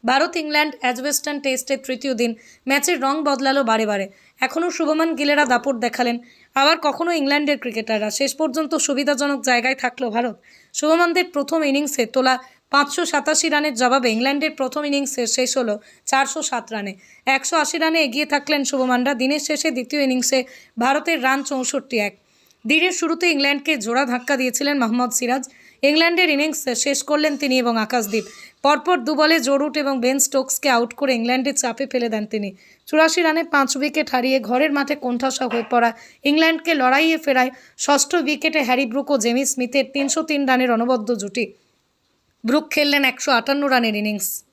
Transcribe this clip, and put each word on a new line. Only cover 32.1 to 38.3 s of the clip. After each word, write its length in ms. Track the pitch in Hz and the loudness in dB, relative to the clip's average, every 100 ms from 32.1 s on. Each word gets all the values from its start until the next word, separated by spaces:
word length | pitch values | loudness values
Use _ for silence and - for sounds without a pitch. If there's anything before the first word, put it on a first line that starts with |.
| 220 208 | -4 -4
তিনি। 260 | 220 202 185 - _ - | -6 -6 -10 -20 _ -2
চুরাশি 360 | 311 320 320 | 2 4 4
রানে 220 | 330 311 | 2 0
পাঁচ 340 | 330 294 262 269 | 0 2 2 0
উইকেট 340 | 285 302 302 | -2 -2 0
হারিয়ে 280 | 262 247 262 | 0 2 0
ঘরের 320 | 208 247 311 | 0 0 2
মাঠে 240 | 285 277 294 | 2 -2 -2
কোণঠাসা 520 | 254 240 262 262 254 | -2 -2 -2 -2 -2
হয়ে 160 | 233 233 | -2 0
পড়া 240 | 240 233 226 - - | 2 2 -2 -18 -6
ইংল্যান্ডকে 500 | 285 302 320 320 330 | 0 4 4 2 0
লড়াইয়ে 440 | 311 254 262 320 320 | 2 4 4 4 2
ফেরায় 320 | 302 262 254 262 - - | 2 2 2 -2 -20 -8
ষষ্ঠ 380 | - 285 277 349 | 0 2 4 0
উইকেটে 480 | 277 | 0